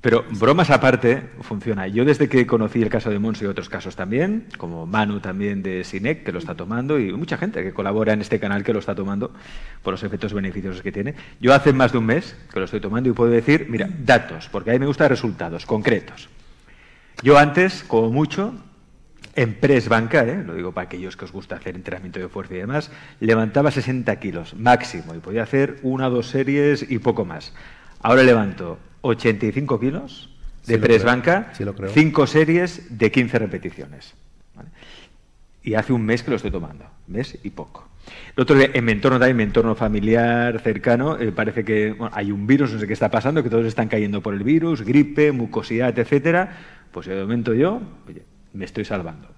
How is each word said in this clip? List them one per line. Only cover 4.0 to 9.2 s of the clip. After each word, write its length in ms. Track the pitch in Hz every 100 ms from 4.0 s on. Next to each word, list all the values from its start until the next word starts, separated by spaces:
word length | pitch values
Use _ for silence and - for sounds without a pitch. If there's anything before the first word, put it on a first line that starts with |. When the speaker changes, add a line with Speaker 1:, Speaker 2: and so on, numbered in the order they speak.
| 92 117 180 220 214 -
Speaker 1:
como 260 | 85 85
Manu 360 | 82 107 104 101
también 420 | 92 95 101 101
de 200 | 95 92
Sinec, 420 | 90 95 113 156
que 80 | -
lo 80 | 87
está 140 | 82
tomando, 440 | 82 90 117 131 151
y 120 | 101
mucha 240 | 95 175 -
gente 240 | 202 -
que 100 | 92
colabora 400 | 90 98 107 107
en 80 | 107
este 180 | 104 107
canal 260 | 104 101
que 100 | 98
lo 60 | 104
está 140 | -
tomando 380 | 101 98 101